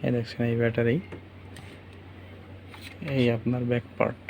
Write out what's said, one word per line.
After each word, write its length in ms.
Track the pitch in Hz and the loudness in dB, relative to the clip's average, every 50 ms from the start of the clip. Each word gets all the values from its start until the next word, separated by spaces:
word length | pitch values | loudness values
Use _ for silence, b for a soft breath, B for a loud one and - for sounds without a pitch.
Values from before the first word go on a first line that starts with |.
| - | 2
এই 60 | 131 127 | 2 2
দেখছেন 260 | 120 113 - - - 120 117 | 2 0 -2 -2 0 0 2
এই 60 | 117 117 | 2 4
ব্যাটারি, 360 | 117 117 113 120 117 117 117 160 190 - - - - - - - - - - B B B B B B B B B - - - - - - - - - - - - - - - - - - - - - 156 139 | 4 2 4 4 4 4 4 2 0 -4 -12 -14 -14 -16 -18 -16 -16 -16 -14 B B B B B B B B B -18 -16 -16 -16 -16 -16 -16 -16 -16 -16 -16 -16 -16 -16 -16 -16 -16 -16 -14 -10 -6 0 4
এই 80 | 135 123 120 117 117 | 6 6 6 6 4
আপনার 240 | - 117 123 123 123 120 | 4 2 2 2 2 2
ব্যাক 160 | 123 120 117 - - - | 2 2 2 -2 2 2
পার্ট। 240 | - 110 123 - - - | 2 2 2 -4 -6 -6